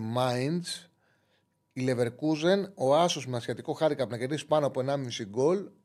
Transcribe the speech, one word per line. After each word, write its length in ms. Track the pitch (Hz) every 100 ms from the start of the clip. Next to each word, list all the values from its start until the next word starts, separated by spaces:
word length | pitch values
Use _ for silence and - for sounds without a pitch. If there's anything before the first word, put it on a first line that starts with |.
| 110 120
Mainz. 680 | 127 123 135 175 175 - - _ _ _ _ _ _ _ _
Η 120 | - 127
Leverkusen, 840 | 123 120 120 156 156 165 196 196 -
ο 200 | 131 143
Άσος 320 | 175 165 127
με 100 | 120
ασιατικό 360 | - 120 120
χάντικαπ 360 | 151 160 143 120
να 80 | 117
κερδίσει 300 | 127 147 -
πάνω 180 | 151 139
από 140 | 135
ενάμιση 460 | 127 139 127 113 110
γκολ 440 | 107 139 190 190 -